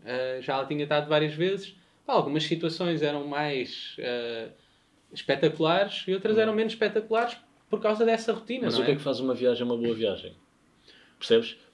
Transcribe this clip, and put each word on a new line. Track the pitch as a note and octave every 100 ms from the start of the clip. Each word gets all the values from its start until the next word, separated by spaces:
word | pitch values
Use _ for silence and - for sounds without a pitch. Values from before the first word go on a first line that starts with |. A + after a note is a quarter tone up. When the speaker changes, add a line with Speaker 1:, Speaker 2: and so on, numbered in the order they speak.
Speaker 1:
ah, | G#2 B2+ C3 C3
já | B2 C3+
lá | C3+
tinha | D3
estado | D3 D3+ D3+
várias | D3+ D3+
vezes. | D3+ F3+ F#3+ - - _ _ -
Pá, |
algumas | A#3+ C#3+ D3+
situações | D3+ E3 E3 - F3 D#3+
eram | D3 D3 C#3+
mais, | C#3+ D3+ C#3 A#2 - - -
ah, | B2 A#2+ A#2 A#2 A2+ - _ _ _ _ _
espetaculares | - - C#3 D#3+ - D#3+ F3+ G3+ - -
e |
outras | F#3+ G#3+ A3
Speaker 2:
Hum. |
Speaker 1:
eram | A3
menos | G#3+ A3
espetaculares | - G#3 A3 G#3+ A3 A#3 - _ _ _
por | G#3+
causa | G#3+ G#3+
dessa | A3+ A3+ A#3
rotina, | G3+ - B3+ G#3+
Speaker 2:
Mas |
Speaker 1:
não | A#2
Speaker 2:
o |
que | B2+
Speaker 1:
é? |
Speaker 2:
é | C#3+
que |
faz | C#3+ A#2+
uma | C3
viagem | A#2 B2 A#2
uma | A#2+ A#2
boa | A#2
viagem? | A2 A2 F2+ F#2 - _ _ _ _ _ - _ -
Percebes? | - A#2 A#2 - _